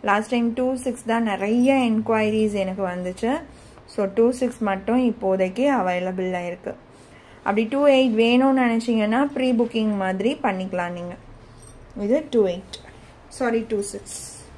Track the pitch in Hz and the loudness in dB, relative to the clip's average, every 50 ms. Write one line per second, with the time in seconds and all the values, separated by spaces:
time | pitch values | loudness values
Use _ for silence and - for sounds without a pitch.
0 | - 214 202 208 220 - 254 240 233 233 226 247 254 254 262 254 247 262 240 - | 2 2 0 0 0 0 -2 0 0 0 0 0 -2 -2 -2 -2 -4 -6 -6 -6
1 | - 226 226 233 233 220 196 180 190 208 220 240 247 262 269 269 254 233 220 220 | -4 -2 -2 0 0 -2 -2 -2 0 0 2 4 4 4 4 4 2 2 0 0
2 | 214 - 226 220 214 214 214 220 214 214 202 202 190 185 190 190 196 180 175 180 | 0 0 0 0 2 0 2 2 0 0 0 -2 -2 -4 -4 -4 -4 -4 -4 -6
3 | 180 180 180 - - 226 269 330 330 - - - - - - - - - - - | -6 -8 -6 -4 -2 -2 -2 -2 -6 -12 -20 -20 -20 -20 -20 -20 -20 -12 -4 -4
4 | 208 190 190 233 233 240 254 247 262 240 247 - 226 208 196 190 190 - 233 254 | -4 -2 2 4 4 4 4 2 -2 -4 -2 -4 -4 -2 -2 -2 -2 0 2 2
5 | 254 240 214 - 202 190 190 190 190 185 185 233 254 285 277 247 185 185 180 180 | 2 2 0 0 0 0 2 2 2 0 0 0 0 2 2 2 0 0 0 -2
6 | 180 185 185 185 185 185 180 180 175 175 175 180 - - - - - - - - | -2 -4 -4 -4 -4 -2 -2 -4 -4 -6 -10 -8 -10 -12 -12 -12 -16 -20 -20 -20
7 | - - - - - - - - - - 202 208 226 220 277 277 285 294 269 262 | -20 -20 -20 -20 -20 -20 -20 -6 -4 0 0 2 0 0 0 4 4 6 6 6
8 | 262 254 220 214 226 233 240 247 262 269 262 262 254 240 226 226 226 240 233 226 | 4 4 4 2 4 4 4 4 4 4 4 4 2 2 0 0 0 0 0 2
9 | 214 208 220 247 285 285 285 262 262 254 254 226 240 233 - 226 220 214 208 196 | 2 2 2 0 0 0 -2 -2 0 2 2 2 0 0 0 -2 0 0 0 0
10 | 190 185 185 190 196 233 294 - - 208 190 185 185 185 185 180 175 175 175 175 | -2 -2 -2 0 0 -2 -2 0 -2 -2 -2 -2 -6 -6 -4 -4 -4 -4 -6 -8
11 | 175 175 175 - - - - - - - - - - - - - - - - - | -10 -12 -12 -14 -18 -20 -20 -20 -20 -20 -20 -20 -20 -20 -20 -20 -20 -16 -10 -6
12 | 202 202 247 311 311 - - 233 208 185 175 185 - - - - - - - - | -2 0 0 0 0 0 2 2 2 2 0 -6 -10 -14 -18 -18 -18 -20 -20 -20
13 | - - - - - - - - 262 240 226 226 220 - 226 202 202 - - 202 | -20 -20 -20 -20 -20 -20 -8 -4 -4 0 0 -2 -2 -2 -4 -4 -4 -6 -8 -12
14 | - - - - - - - - - - - | -14 -14 -14 -14 -14 -16 -18 -20 -20 -20 -20